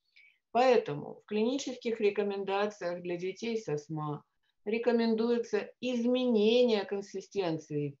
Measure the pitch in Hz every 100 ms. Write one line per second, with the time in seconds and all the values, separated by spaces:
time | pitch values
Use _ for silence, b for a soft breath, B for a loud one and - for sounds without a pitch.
0 | _ b b b _ 226 262 240 - 147
1 | - - - 214 226 277 285 247 240 226
2 | 208 202 202 196 196 196 208 208 175 175
3 | 175 175 185 190 233 226 220 147 - 156
4 | 151 143 - _ _ _ - 226 240 233
5 | 233 220 233 240 226 208 - - 247 247
6 | 233 247 247 220 214 247 247 214 196 202
7 | 196 196 - 202 180 160 - 147 143 139